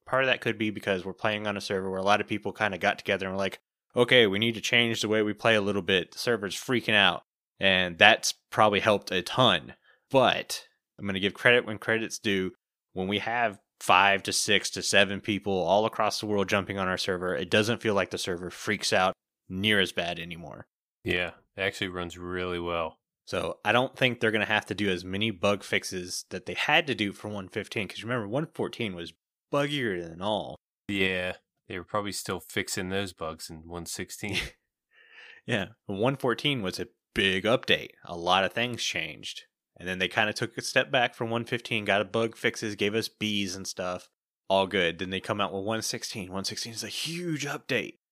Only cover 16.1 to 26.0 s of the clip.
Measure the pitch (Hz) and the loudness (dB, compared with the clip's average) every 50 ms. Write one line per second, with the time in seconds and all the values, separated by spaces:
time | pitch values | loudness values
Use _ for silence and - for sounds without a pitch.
16.1 | - - - 107 104 101 98 90 107 101 92 87 98 98 95 92 92 90 - - | 0 -2 -4 -2 0 0 2 2 2 0 0 -2 -4 -2 -2 0 0 -2 0 -2
17.1 | 92 87 90 90 92 - 92 85 - 107 107 107 120 101 - 113 101 98 92 - | -2 -2 -2 -2 -2 -2 -2 2 2 2 4 2 -2 -2 0 0 2 2 0 0
18.1 | - 90 - - 90 85 90 90 - - - - 104 95 - - 110 98 92 95 | -4 -6 -4 -4 -6 -6 -6 -10 -10 -8 -6 -4 -4 -2 -2 2 2 4 4 2
19.1 | 92 - _ _ _ _ _ - 92 92 98 107 107 101 92 87 - 95 85 85 | 0 -2 _ _ _ _ _ -10 -6 -2 2 2 4 4 2 2 0 -4 -4 -4
20.1 | 87 85 82 87 82 82 85 - - - - _ _ _ _ _ _ _ _ 90 | -4 -8 -8 -12 -12 -14 -14 -14 -16 -16 -18 _ _ _ _ _ _ _ _ 0
21.1 | 87 90 90 82 - - _ _ _ 95 95 98 - - 104 92 90 90 87 85 | 0 0 0 -2 -6 -14 _ _ _ -2 -2 -2 -2 -2 -4 -4 -4 -6 -6 -6
22.1 | 82 90 90 90 90 92 90 90 90 87 87 85 87 85 82 80 - _ _ _ | -8 -10 -8 -6 -6 -4 -4 -4 -4 -4 -4 -2 -2 -2 -2 -4 -6 _ _ _
23.1 | _ _ _ - - 90 85 85 85 - - 104 110 120 127 131 - - 135 127 | _ _ _ -6 -6 -4 -4 -4 -8 -2 2 4 4 4 4 2 0 0 0 0
24.1 | 117 - 120 110 107 107 101 - 107 104 - - 104 92 104 98 92 87 90 92 | 2 2 0 2 2 2 0 2 0 0 0 -2 -4 -2 0 0 0 -2 -4 -6
25.1 | 92 98 110 113 101 87 107 101 101 98 - - 113 98 - - 98 92 | -4 -2 -2 -2 -2 0 2 2 2 0 -2 -2 -2 -2 -2 -4 -8 -8